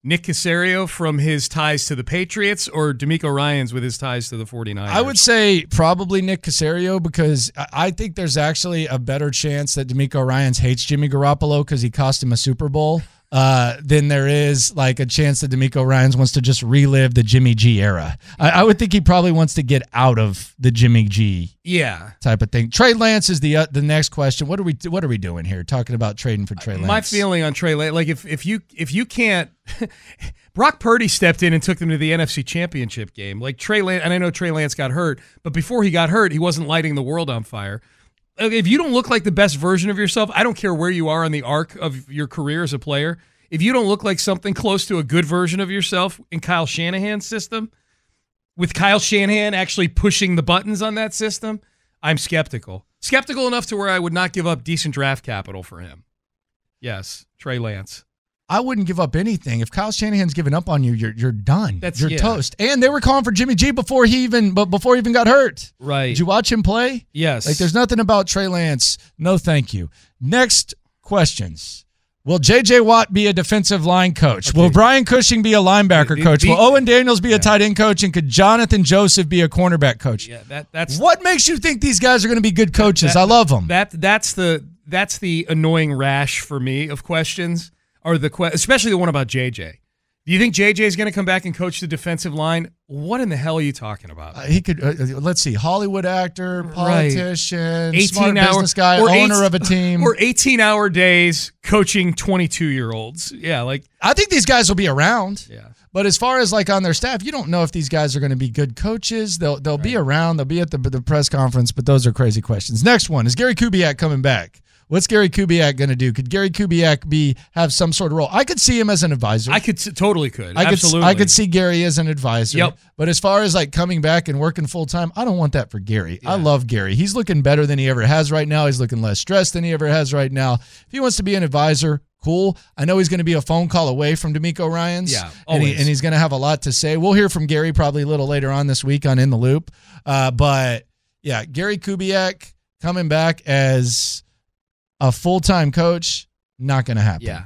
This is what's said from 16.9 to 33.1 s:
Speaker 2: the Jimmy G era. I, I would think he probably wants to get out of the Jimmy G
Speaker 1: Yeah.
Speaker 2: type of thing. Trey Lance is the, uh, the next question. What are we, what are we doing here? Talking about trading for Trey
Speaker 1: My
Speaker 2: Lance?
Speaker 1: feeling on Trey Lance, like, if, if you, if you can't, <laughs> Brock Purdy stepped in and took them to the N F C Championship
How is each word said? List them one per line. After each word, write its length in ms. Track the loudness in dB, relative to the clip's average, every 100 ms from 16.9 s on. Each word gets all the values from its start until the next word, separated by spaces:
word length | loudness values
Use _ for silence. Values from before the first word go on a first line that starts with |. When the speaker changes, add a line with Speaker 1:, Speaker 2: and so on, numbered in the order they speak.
| 4 4
Speaker 2:
the 100 | 2
Jimmy 320 | 4 4 4 4
G 260 | 4 4
era. 340 | 2 0 -4 -10 -14 0
I, 120 | 2
I 120 | 4
would 160 | 4 4
think 140 | 2
he 80 | 2
probably 320 | 4 4 4
wants 220 | 2 2
to 100 | 0
get 180 | 0 0 0
out 240 | 2 2 4
of 340 | 0 -2 -10 _
the 100 | 0
Jimmy 360 | 4 6 6 4
G 420 | 2 0 0 -6 _
Speaker 1:
Yeah. 480 | -4 -2 -2 -6 -14 -6
Speaker 2:
type 200 | -2 0
of 120 | 0
thing. 180 | -2 -2
Trey 240 | 2 2
Lance 340 | 4 2 2 0
is 120 | 0
the, 160 | 0 0
uh, 100 | 0
the 100 | -2
next 280 | 0 0 -2
question. 360 | -2 -2 -2 -4
What 140 | -4
are 20 |
we, 140 | -4 -6 -6
what 140 | -4
are 60 | -2
we 100 | -4
doing 260 | -4 -8
here? 200 | -6 -8
Talking 320 | -4 -4 -4 -4
about 200 | -4 -4
trading 300 | -6 -4 -6
for 80 |
Trey 220 | -8 -8 -6
Speaker 1:
My 100 | -2
Speaker 2:
Lance? 240 | -2 -2
Speaker 1:
feeling 320 | -4 -2 0
on 100 | -2
Trey 220 | -2 -2
Lance, 180 | -2 -2
like, 120 | -2 -2
if, 180 | -4
if 220 | -8 -8 -6
you, 140 | -6 -8
if 200 | -12 -6
you 100 | -4
can't, 460 | -4 -2 -2 -2 -4 _ -16 -10
<laughs> 100 | -10 -12 -20 -16 -16 -16 _
Brock 240 | -2 -2 0
Purdy 300 | 0 0 0
stepped 340 | 0 0 2
in 100 | 0
and 80 | 0
took 180 | -2 -4
them 100 | -4
to 100 | -2
the 140 | -2
N 80 | -2
F 100 | -2
C 140 | -6
Championship 680 | -8 -6 -8 -8 -8 -10 -14